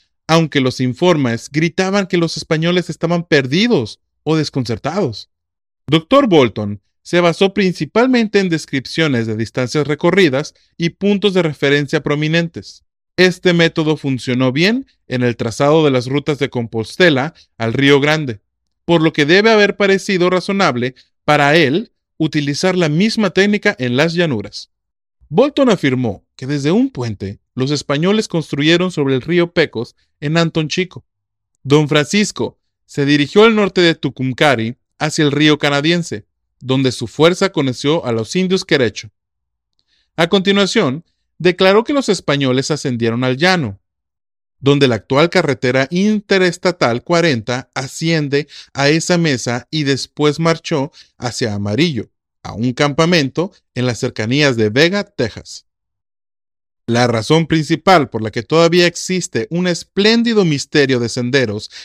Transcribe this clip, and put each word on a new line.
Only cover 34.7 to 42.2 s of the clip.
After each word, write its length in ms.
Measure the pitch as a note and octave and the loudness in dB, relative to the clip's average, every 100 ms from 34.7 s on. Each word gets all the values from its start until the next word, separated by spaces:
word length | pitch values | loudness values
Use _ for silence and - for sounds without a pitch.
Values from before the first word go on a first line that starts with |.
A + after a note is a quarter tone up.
| B2+ _ - | -8 _ -8
hacia 260 | D3+ - D3 | -6 0 0
el 60 | |
río 260 | C#3+ D3+ D3 | 2 2 2
Canadiense, 680 | D3 C#3+ D3+ F3 E3 G#2+ - _ _ _ | 0 0 0 -2 -4 -10 -14 _ _ _
donde 320 | B2 C3 C3 | -4 0 0
su 160 | - A#2 | -2 -6
fuerza 440 | - E3 F#3 F#3+ | 2 2 4 -2
conoció 540 | E3 C3+ A#2+ C#3+ D#3+ B2 | -2 -4 -2 -2 -2 -2
a 60 | |
los 240 | A2+ A2 F3+ | -4 -4 -2
indios 280 | F#3 F#3 | -2 -2
Querecho. 460 | - D3 A2+ - G#2+ _ _ _ _ _ _ _ _ _ _ - | 0 0 0 -2 -16 _ _ _ _ _ _ _ _ _ _ -2
A 120 | E3+ | 0
continuación, 760 | G3 F#3 G3+ F#3+ A#3 D3+ D3 - _ _ - | 2 2 0 0 0 0 -4 -10 _ _ -2
declaró 440 | E3 F3 F#3+ G#3 | 0 2 4 4
que 100 | A#3 | 2
los 160 | C#4+ - | -2 -2
españoles 600 | F#3 | -2